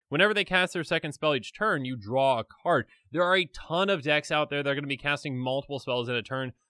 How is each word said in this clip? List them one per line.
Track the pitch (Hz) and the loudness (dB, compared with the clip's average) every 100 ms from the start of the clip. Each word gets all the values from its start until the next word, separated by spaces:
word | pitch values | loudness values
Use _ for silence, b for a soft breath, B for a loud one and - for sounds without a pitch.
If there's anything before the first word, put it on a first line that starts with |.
| _ | _
whenever | 147 208 | 2 4
they | 202 | 4
cast | 185 185 180 | 2 2 2
their | 180 | -2
second | 160 165 156 | -2 -2 -2
spell | - 156 139 | -2 0 0
each | - - | -2 -4
turn, | 214 160 127 | -2 0 -4
you | 123 | -8
draw | 101 131 135 120 | -2 2 4 2
a | - - | -2 -4
card. | 175 147 - b _ | 2 2 0 b _
There | 151 | 0
are | 175 185 | 2 2
a | 165 - - | 0 -8 -2
ton | 165 196 | 0 2
of | 190 | 2
decks | 143 151 - | 2 0 2
out | 151 147 | -2 0
there | 143 | 0
that | 139 | 0
are | 139 | -2
gonna | 143 | -4
be | 135 | -4
casting | 147 143 147 127 | -2 -4 -4 -4
multiple | 127 139 - 139 | -2 -4 -4 -8
spells | - 123 120 | -4 -4 -2
in | 120 | -4
a | |
turn, | - 131 131 - | -4 -6 -8 -10